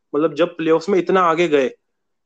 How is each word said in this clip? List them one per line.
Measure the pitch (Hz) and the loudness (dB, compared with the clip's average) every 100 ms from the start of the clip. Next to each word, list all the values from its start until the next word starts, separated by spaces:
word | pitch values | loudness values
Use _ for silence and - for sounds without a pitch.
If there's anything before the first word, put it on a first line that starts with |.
| _ 147 | _ -2
मतलब, | 160 | -2
जब | 147 170 - | 0 -2 -2
प्लेऑफ्स | 160 160 175 | 0 0 0
में | 190 | -2
इतना | 180 190 | 0 0
आगे | 170 160 170 | 2 0 0
गए, | 143 123 - _ _ _ _ | 0 0 -6 _ _ _ _